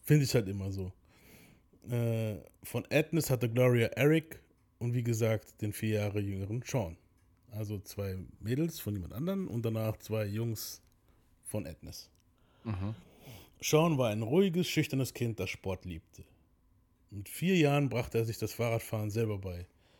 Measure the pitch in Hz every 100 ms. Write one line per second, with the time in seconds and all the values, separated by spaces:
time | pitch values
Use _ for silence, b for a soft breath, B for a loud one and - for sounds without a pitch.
0 | - 151 135 127 98 98 95 98 92 -
1 | B B B B B B _ _ - 120
2 | 117 113 110 95 50 _ - - - 139
3 | 151 165 - 123 120 117 127 123 117 -
4 | 143 160 - - _ _ _ _ 120 123
5 | 120 110 113 110 - - 104 - 110 107
6 | 104 104 101 98 98 117 - 135 87 82
7 | _ _ _ _ _ 104 104 104 - -
8 | 98 92 - - 104 127 165 - - 101
9 | 85 107 170 196 185 117 113 110 110 107
10 | - 107 101 107 117 110 - - _ _
11 | b b b _ - 107 82 - 82 -
12 | - _ _ _ b b 117 95 98 113
13 | B B B B B _ - 151 170 143
14 | 120 107 117 170 196 170 165 - 147 131
15 | 127 - 120 104 90 - 95 92 92 82
16 | - - - _ _ _ _ _ _ _
17 | _ 101 95 - 175 185 147 143 139 117
18 | 123 113 113 113 110 - 117 113 - 110
19 | 107 110 110 101 95 87 90 b b